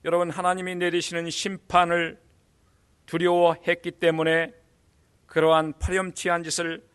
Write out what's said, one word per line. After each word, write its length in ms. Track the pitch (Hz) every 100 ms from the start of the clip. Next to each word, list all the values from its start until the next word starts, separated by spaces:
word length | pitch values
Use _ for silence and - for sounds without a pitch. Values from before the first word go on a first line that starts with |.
여러분, 260 | 165 175 175
하나님이 460 | 170 180 185 180 180
내리시는 540 | 175 170 165 170 170
심판을 880 | - 196 190 _ 180 175 170 165 - _ _ _ _ _ _ _ _
두려워했기 880 | - 165 175 175 170 160 - 170 175
때문에 600 | - 165 160 160 160 165 - _ _ _ _ _ _ _
그러한 520 | 160 160 160 160 -
파렴치한 640 | - 185 185 - 185 170
짓을 420 | 160 165 165 165 _